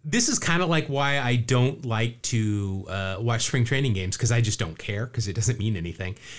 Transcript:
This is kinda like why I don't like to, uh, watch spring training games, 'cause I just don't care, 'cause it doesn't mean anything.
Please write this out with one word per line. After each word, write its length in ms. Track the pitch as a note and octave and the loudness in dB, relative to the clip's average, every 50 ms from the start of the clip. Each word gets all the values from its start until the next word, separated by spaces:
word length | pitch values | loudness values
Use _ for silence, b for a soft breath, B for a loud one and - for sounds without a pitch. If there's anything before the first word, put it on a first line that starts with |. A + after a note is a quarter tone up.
| - | -4
This 240 | D#3 E3+ B3 A#3+ - | 0 2 2 2 2
is 80 | B3+ - | 0 0
kinda 260 | - - E3+ F3 F#3 | 2 2 2 2 2
like 220 | E3+ E3+ D#3 - | 2 2 2 0
why 320 | - C3+ C#3 C#3 C#3 C#3+ C#3+ | 0 0 0 2 2 2 2
I 180 | B2+ B2 B2 | 2 2 2
don't 480 | A#2+ A#2 A#2+ C3 B2 B2 C3 D#3 - - | 2 2 2 4 4 4 2 0 -4 -4
like 360 | A#2+ A2 A2 A2+ A#2+ A#2+ - - | -2 0 0 0 0 -2 -6 -6
to, 640 | - A#2+ A2+ A2 G#2+ G#2 G#2 G2+ G2 F#2+ F#2+ F#2+ - | -2 0 2 2 2 0 0 0 -2 -4 -4 -6 -6
uh, 280 | F#2 G2 F#2+ F#2+ F#2+ G2 | -4 -4 -4 -4 -4 -2
watch 260 | A2+ A#2+ A#2 A2+ - | 0 0 0 0 0
spring 180 | - - C3 A#2+ | 0 2 2 2
training 300 | A#2 C#3 C3+ C#3+ C3 G#2 | 2 2 2 2 2 0
games, 240 | F#2+ F#2 F#2 - | 0 0 -2 -2
'cause 140 | - A#2+ A#2 | 0 0 2
I 100 | A#2+ A#2+ | 4 4
just 180 | A#2 G#2+ - - | 4 2 0 0
don't 180 | - E2 D#2 | -4 -6 -6
care, 300 | - - - G#2 G2+ A#2 | -10 -8 -6 -4 -4 -6
'cause 200 | A#2 - A#2+ G2+ | -4 -4 -4 -4
it 60 | G2+ F2 | -2 -2
doesn't 260 | A#2 G#2 - A#2 G#2+ | 0 0 0 0 0
mean 180 | G#2 A2+ G#2+ | -2 -2 -2
anything. 380 | F2 E2 E2+ E2 - F#2 F#2 G#2 B B B B | -2 -4 -6 -6 -6 -8 -8 -8 B B B B